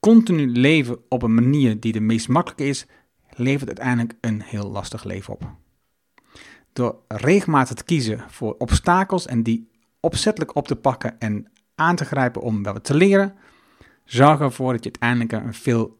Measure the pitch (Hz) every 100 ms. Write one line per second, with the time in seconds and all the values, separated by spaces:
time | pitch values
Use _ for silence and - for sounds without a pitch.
0 | 208 226 226 170 139 120 135 160 123 120
1 | _ 127 117 113 120 147 131 107 113 107
2 | 107 113 113 139 170 - 139 135 - _
3 | _ _ _ - 123 139 135 - 127 120
4 | 117 - 117 104 101 104 101 98 98 110
5 | - 92 101 101 - - _ _ _ _
6 | _ _ _ - - - _ - 123 -
7 | _ 107 135 196 190 151 131 123 - 170
8 | 117 107 - - 110 - 123 - - 180
9 | 190 185 - 120 113 113 113 _ _ _
10 | 165 - - 214 165 - 139 139 135 127
11 | 123 - 110 104 - _ _ - 160 175
12 | 147 139 127 120 123 107 101 101 - 143
13 | 190 196 196 - _ _ _ _ - _
14 | _ 120 139 151 143 - 127 120 113 -
15 | 120 123 117 113 113 110 - 117 113 _